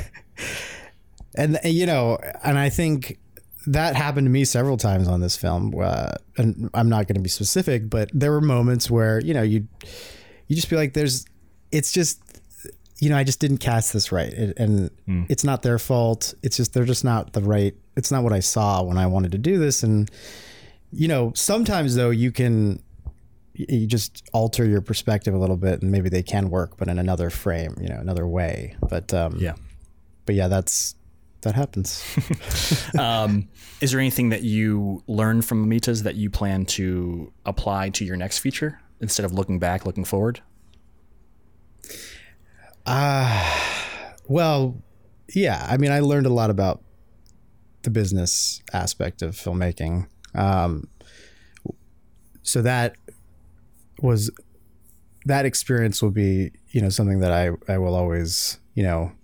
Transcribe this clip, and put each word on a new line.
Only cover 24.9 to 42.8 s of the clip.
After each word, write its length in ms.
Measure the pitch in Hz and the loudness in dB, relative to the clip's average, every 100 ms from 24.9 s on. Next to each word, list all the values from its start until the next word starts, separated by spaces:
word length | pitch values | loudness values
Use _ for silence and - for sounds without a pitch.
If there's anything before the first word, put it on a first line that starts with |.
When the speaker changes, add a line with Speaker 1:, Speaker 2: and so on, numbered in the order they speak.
| 110 - 104 - | -4 -2 -2 0
Speaker 1:
a 40 | 95 | 0
little 180 | 92 92 | 0 0
bit 240 | 92 90 | 0 0
and 80 | 95 | 0
maybe 160 | 98 92 | 0 2
they 140 | 92 | -2
can 260 | 92 104 98 | 0 -2 0
work, 280 | 90 82 - | -2 -4 -4
but 100 | 92 | -4
in 100 | 87 | 0
another 300 | 90 87 85 | 0 0 -2
frame, 460 | - 101 85 82 - | -4 -4 -2 -4 -6
you 80 | 90 | -8
know, 80 | 57 | -6
another 280 | 87 87 87 | -4 -2 -2
way. 500 | 87 85 - - - - | -2 -2 -4 -10 -6 -4
But, 240 | - - | -4 -2
um, 240 | 92 82 80 | -2 -2 -2
Speaker 2:
Yeah. 160 | 87 80 - - - - - - | -4 -4 -14 -20 -20 -20 -20 -10
Speaker 1:
but 100 | - 101 | -2 0
yeah, 120 | 90 | 2
that's, 460 | 95 - - - - - - _ _ | 0 0 -4 -4 -8 -20 -20 _ _
that 120 | 110 104 | -2 -2
happens. 460 | 139 101 92 - - - - - - - - 160 - | -2 -4 -6 -6 -6 -4 -2 -6 -4 -4 -2 -2 -2
<laughs> 80 | 156 | -2
Speaker 2:
Um, 500 | 120 113 107 104 101 - - - | 0 2 2 0 -2 -12 -20 -4
is 80 | 139 | 0
there 100 | 131 | 2
anything 300 | 135 127 120 | 0 2 0
that 120 | 110 | 0
you 600 | 117 107 107 104 101 95 - | 0 2 2 2 0 -4 -4
learned 380 | 107 110 113 | 0 2 2
from 220 | 113 113 110 | 2 2 2
Lomitas 340 | 113 123 113 | 2 2 0
that 100 | 104 | -2
you 160 | - 104 | -2 -4
plan 340 | - 101 95 95 | -2 -2 0 -2
to 640 | - 92 90 87 85 78 - | -2 -2 -2 -2 -6 -10 -8
apply 460 | - 98 107 98 98 | -6 -4 -2 -2 -2
to 140 | - 95 | -4 -4
your 100 | 90 | -4
next 220 | 92 - | -4 -4
feature 420 | 135 - 151 - - - | -4 -4 -6 -6 -18 -10
instead 260 | 110 - 98 | -6 -4 -2
of 60 | |
looking 240 | 92 95 90 | -2 -2 -2
back, 260 | 87 92 | 0 -2
looking 200 | 95 92 | -4 -6
forward? 360 | 92 98 110 120 - _ - - - - _ - - - _ _ - - - - - - - - - - - - | -4 -2 -2 -4 -12 _ -20 -20 -20 -20 _ -20 -20 -20 _ _ -20 -20 -20 -18 -18 -20 -20 -20 -20 -20 -20 -10